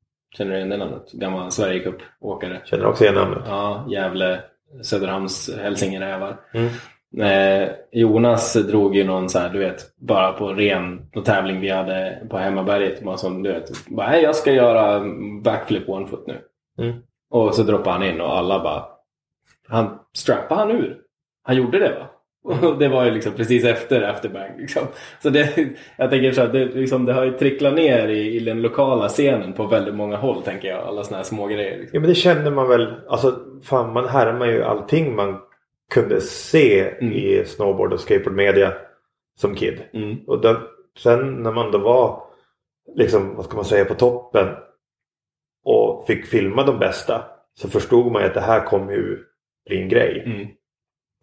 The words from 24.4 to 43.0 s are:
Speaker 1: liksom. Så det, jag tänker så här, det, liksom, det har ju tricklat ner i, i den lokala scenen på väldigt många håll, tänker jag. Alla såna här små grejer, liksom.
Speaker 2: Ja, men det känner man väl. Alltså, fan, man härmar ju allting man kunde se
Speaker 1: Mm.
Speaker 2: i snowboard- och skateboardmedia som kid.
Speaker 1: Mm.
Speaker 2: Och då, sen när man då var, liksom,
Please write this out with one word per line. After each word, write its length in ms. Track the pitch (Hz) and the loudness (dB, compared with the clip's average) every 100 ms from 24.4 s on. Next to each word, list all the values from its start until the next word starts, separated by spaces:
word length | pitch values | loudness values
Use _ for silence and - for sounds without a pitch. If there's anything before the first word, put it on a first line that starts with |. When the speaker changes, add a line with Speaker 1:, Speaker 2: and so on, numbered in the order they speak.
| 95 87 | -12 -14
Speaker 1:
liksom. 240 | - - 131 - - - | -6 -6 -6 -12 -20 -4
Så 80 | 147 | 0
det, 260 | 143 151 170 139 - - - | 2 2 0 -2 -4 -16 -2
jag 120 | 127 | 0
tänker 220 | 131 131 | 4 4
så 80 | 123 | 4
här, 80 | 113 | 2
det, 160 | 131 | 2
liksom, 400 | 127 131 131 127 | 0 -2 -2 0
det 80 | 123 | 2
har 120 | 131 | 2
ju 80 | 131 | 0
tricklat 420 | 127 139 139 139 | 2 0 2 2
ner 340 | 156 151 120 107 | 4 4 4 2
i, 280 | 107 107 117 | 0 -2 -2
i 40 | |
den 220 | 113 113 | -2 -2
lokala 460 | 113 127 135 123 101 | -2 2 2 2 0
scenen 440 | - 139 117 92 | 2 2 2 -2
på 140 | - 104 | -6 0
väldigt 280 | 110 101 | 0 0
många 220 | 104 104 104 | -4 -4 -2
håll, 260 | 135 - | -2 -2
tänker 260 | 101 95 95 | -6 -8 -6
jag. 100 | 92 | -6
Alla 260 | 87 104 | -6 -8
såna 120 | 101 95 | -8 -8
här 80 | |
små 220 | 95 107 101 | -8 -6 -4
grejer, 320 | 104 98 - | -4 -4 -6
liksom. 180 | - 143 | -6 0
Speaker 2:
Ja, 40 | |
men 80 | 160 | 2
det 60 | |
känner 360 | 175 180 156 151 | 4 4 2 2
man 180 | 139 127 | 0 4
väl. 260 | 120 113 - - | 4 2 -6 -6
Alltså, 260 | 117 131 127 - - | 0 0 0 -10 -18
fan, 300 | - 131 113 | -2 -2 0
man 160 | 117 127 | -2 0
härmar 380 | 135 113 120 120 | 2 2 2 0
ju 160 | 113 | 0
allting 520 | 110 107 - 156 151 107 | 0 -2 0 0 0 -2
man 240 | 98 95 - _ _ _ - | -4 -6 -14 _ _ _ 0
kunde 260 | 123 107 - | 0 2 0
se 600 | - - - 160 127 98 98 - | -2 -10 0 4 6 4 2 -2
Speaker 1:
Mm. 120 | 117 | -4
Speaker 2:
i 300 | 104 98 95 | -2 2 0
snowboard- 480 | 92 - 101 95 95 | 0 -2 -2 0 0
och 80 | 92 | -2
skateboardmedia 720 | - 98 95 98 101 98 95 95 - _ _ _ _ - | 2 0 2 0 4 4 4 0 -16 _ _ _ _ -6
som 180 | 101 | -4
kid. 280 | 98 - - - | -2 -4 -6 -12
Speaker 1:
Mm. 260 | 110 104 120 - | -10 -8 -8 -4
Speaker 2:
Och 140 | 117 | 2
då, 160 | 113 117 - - _ - | 2 2 -4 -20 _ -2
sen 360 | 120 113 135 123 | 2 4 2 -4
när 100 | 113 | -4
man 180 | 117 110 | -2 0
då 80 | 104 | 0
var, 440 | 104 127 117 - - _ _ _ _ _ - | 4 4 4 0 -16 _ _ _ _ _ -12
liksom, 420 | - | 0